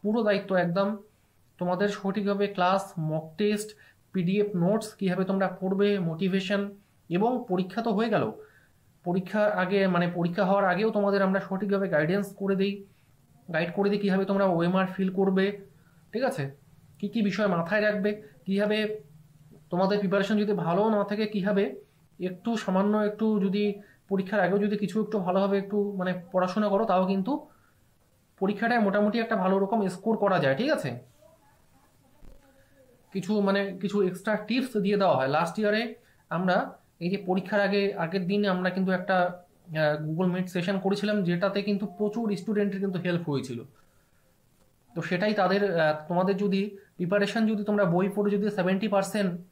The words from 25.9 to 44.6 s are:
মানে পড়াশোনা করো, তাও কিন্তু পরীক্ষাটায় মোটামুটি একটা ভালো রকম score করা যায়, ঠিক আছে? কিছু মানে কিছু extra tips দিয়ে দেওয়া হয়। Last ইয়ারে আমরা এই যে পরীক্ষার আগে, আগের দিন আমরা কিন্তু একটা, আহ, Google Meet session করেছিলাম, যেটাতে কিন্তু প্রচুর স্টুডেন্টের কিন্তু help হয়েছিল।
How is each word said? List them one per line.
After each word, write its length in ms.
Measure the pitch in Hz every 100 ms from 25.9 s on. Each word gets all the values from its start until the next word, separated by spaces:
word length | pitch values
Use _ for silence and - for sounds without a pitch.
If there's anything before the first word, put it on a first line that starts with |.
| 196
মানে 120 | 180 180 -
পড়াশোনা 360 | 185 185 196 214
করো, 100 | 196 220
তাও 120 | 185 185
কিন্তু 200 | 196 190 285 - _ _ _ _ _ _ _ _ _
পরীক্ষাটায় 400 | 190 208 233 240 202
মোটামুটি 300 | 196 208 226
একটা 120 | 226 214
ভালো 120 | 185 190
রকম 160 | 196 226 190 -
score 200 | - 214
করা 140 | 202 180
যায়, 120 | 139 139
ঠিক 100 | 254 311
আছে? 140 | 135 120 - _ - _ _ _ _ _ _ _ _ _ - - _ _ _ _ _ _ _
কিছু 180 | 190 185 214 202
মানে 140 | 202 196 180
কিছু 160 | 202 202 185
extra 240 | 175 - 214 -
tips 260 | 247 262 214 190
দিয়ে 120 | 202
দেওয়া 140 | 190 139
হয়। 100 | 131 147
Last 200 | 170 190
ইয়ারে 200 | 208 214 233 226 _ _ _
আমরা 240 | 165 185 185 269 - _ _
এই 60 | 170
যে 40 | 190 -
পরীক্ষার 320 | 185 190 208 196
আগে, 140 | 202 196 196
আগের 200 | 165 190 175
দিন 100 | 208 208 185
আমরা 140 | 180 180
কিন্তু 160 | 190 180
একটা, 180 | 180 185 180
আহ, 680 | 180 - _ - 156 156 151 156
Google 220 | 160 185
Meet 140 | 180 185 180
session 200 | 175 196 190
করেছিলাম, 320 | 202 202 208 175
যেটাতে 320 | 175 196 196 202
কিন্তু 180 | 202 202 -
প্রচুর 280 | 208 214 226 196
স্টুডেন্টের 400 | - 208 202 190
কিন্তু 140 | 196 180 180
help 180 | 170 170
হয়েছিল। 280 | 139 - 120 147 _ _ _ _ _ _ _ _ _